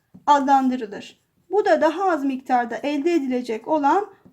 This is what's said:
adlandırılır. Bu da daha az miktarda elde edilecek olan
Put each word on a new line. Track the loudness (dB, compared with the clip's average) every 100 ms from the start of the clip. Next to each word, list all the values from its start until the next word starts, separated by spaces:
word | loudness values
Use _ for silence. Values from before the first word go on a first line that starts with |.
| _ -8 2
adlandırılır. | 2 4 2 2 -2 -6 -12 -16 -20 _ _ _
Bu | 0
da | 2 2
daha | 2 0 -2
az | 0
miktarda | -2 -4 -2 -2 -2 -6
elde | -4 -2 0
edilecek | 0 -2 -4 -4 -8 -4
olan | 0 2 0 -2 -12 _